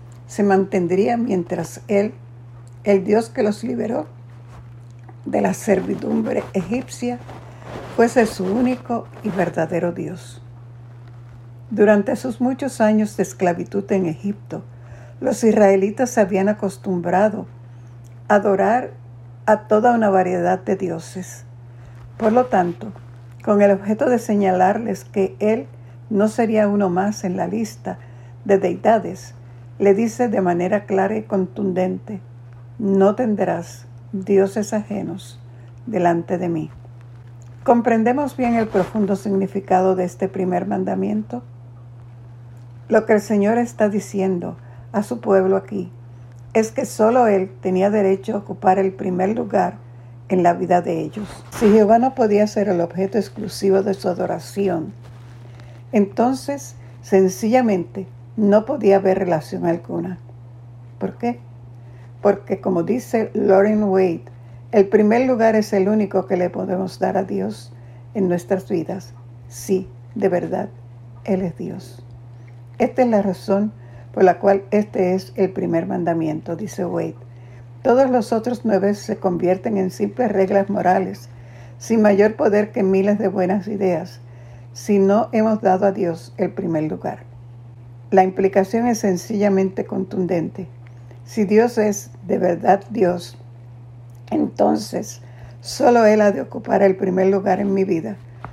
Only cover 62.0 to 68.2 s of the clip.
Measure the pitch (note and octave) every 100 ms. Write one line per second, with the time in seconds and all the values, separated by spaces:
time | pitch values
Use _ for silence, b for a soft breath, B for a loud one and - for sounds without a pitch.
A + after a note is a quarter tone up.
62 | B B G3+ G3 - F#3+ G3+ F3 E3+ A#3+
63 | - A3+ G#3+ G#3+ G3+ F#3+ G#3 G#3+ G#3 F#3+
64 | F#3 E3+ - B B B B A3 G3 G#3+
65 | G#3 A#3 C4 A#3+ A3+ A3 G#3+ G3+ F#3+ G#3+
66 | G3 F#3+ F#3 F#3 F3+ F#3 F#3+ F#3 F#3+ -
67 | F#3 F#3+ F#3+ G3+ G3+ G3+ - B B B
68 | B A3